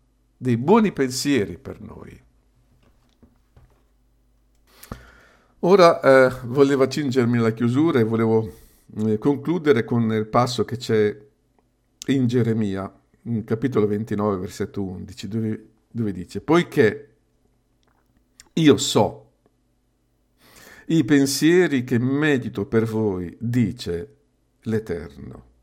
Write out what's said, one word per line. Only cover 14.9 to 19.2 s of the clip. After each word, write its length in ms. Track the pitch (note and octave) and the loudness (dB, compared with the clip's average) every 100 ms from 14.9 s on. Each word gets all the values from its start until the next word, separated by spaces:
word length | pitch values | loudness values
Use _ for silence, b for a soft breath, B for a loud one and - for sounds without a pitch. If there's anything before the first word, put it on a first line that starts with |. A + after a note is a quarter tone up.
| F#2 F#2 - G2 | -10 -14 -14 -10
dove, 420 | A2+ A2 G#2+ - _ _ | -6 -6 -8 -12 _ _
dove 220 | A#2 G#2 | -6 -6
dice: 300 | F#2 F2 G2 | -6 -10 -8
"Poiché 760 | - E3+ - D3 G#2+ - - _ _ _ _ _ _ _ _ _ _ _ _ _ _ | 2 2 2 2 2 0 -14 _ _ _ _ _ _ _ _ _ _ _ _ _ _
io 240 | E3 D3+ - | 2 4 4
so 540 | - B2+ F#2+ - | 2 0 0 -4